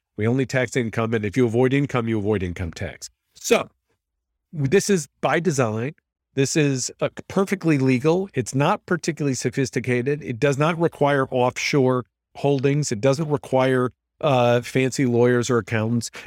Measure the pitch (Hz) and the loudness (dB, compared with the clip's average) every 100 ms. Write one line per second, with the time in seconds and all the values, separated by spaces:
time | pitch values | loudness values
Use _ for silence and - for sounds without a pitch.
0 | _ - 107 131 127 135 120 135 113 117 | _ -4 -2 0 0 -2 -2 -2 -2 -2
1 | 113 113 104 127 120 117 127 139 139 131 | 0 0 0 0 2 2 2 2 0 -2
2 | 113 110 101 107 90 85 90 - 82 - | -2 -2 0 -2 -2 -6 -8 -8 -12 -12
3 | - _ _ - - 226 - _ _ _ | -20 _ _ -10 0 0 -2 _ _ _
4 | _ _ _ _ _ 156 135 190 - 190 | _ _ _ _ _ -4 0 2 2 0
5 | - _ 143 156 175 135 113 110 127 - | -2 _ -2 0 0 0 0 -2 -6 -10
6 | _ _ _ 135 139 165 143 131 - - | _ _ _ -2 0 2 2 0 -4 -6
7 | 147 - - 190 196 190 165 147 131 127 | -6 -6 -4 -2 0 0 0 2 2 2
8 | 151 175 196 - 113 131 151 208 - 175 | 2 0 -2 -6 -4 0 0 0 -2 -4
9 | - 151 143 127 127 139 131 131 113 123 | -2 -2 -2 -2 -2 -2 -2 -2 -2 -2
10 | 127 147 143 113 143 139 156 165 165 - | -2 -4 -6 -2 0 2 0 0 -2 0
11 | 143 143 135 131 123 - - 147 127 127 | 2 2 0 0 0 0 0 2 2 0
12 | - _ _ - 143 143 139 143 143 107 | -4 _ _ -4 0 2 0 0 -2 0
13 | 135 135 151 143 - 131 131 127 123 - | 0 0 -2 -4 0 0 2 2 0 -4
14 | _ - 151 127 120 120 120 131 131 - | _ -4 2 4 4 2 0 0 0 0
15 | 127 117 123 123 117 120 98 113 110 117 | 2 4 4 4 2 0 0 -2 0 -2
16 | - - | -4 -10